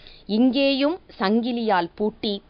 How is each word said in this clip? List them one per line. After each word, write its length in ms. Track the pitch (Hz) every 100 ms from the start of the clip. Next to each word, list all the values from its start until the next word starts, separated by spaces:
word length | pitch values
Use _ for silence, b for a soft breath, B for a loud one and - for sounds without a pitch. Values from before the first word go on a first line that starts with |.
| B B B
இங்கேயும் 720 | 214 262 247 277 269 277 370 - -
சங்கிலியால் 720 | 196 226 233 240 220 185 170
பூட்டி 480 | - 208 214 226 202